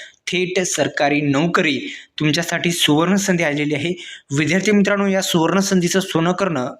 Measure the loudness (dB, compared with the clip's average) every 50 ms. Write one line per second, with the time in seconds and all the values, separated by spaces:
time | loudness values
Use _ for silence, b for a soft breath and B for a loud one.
0 | B B B _ _ -6 -4 -2 -2 -2 -2 -2 -2 -2 -2 -2 -2 -2 0 0
1 | 0 0 2 2 2 2 2 2 2 2 2 2 2 0 0 -2 B B B B
2 | B B _ -2 0 0 0 0 -2 -2 -4 -2 -2 -2 0 0 2 2 2 4
3 | 4 2 2 2 2 0 0 0 0 0 0 0 -2 -2 -2 -2 -2 -4 -6 B
4 | B B B B B -4 -2 0 0 2 0 0 2 2 4 4 4 4 2 2
5 | 2 0 0 0 0 0 0 2 2 2 2 2 2 2 2 2 2 2 0 0
6 | -2 0 -2 0 0 0 0 0 -2 -2 -2 -2 -4 -6 -8 -8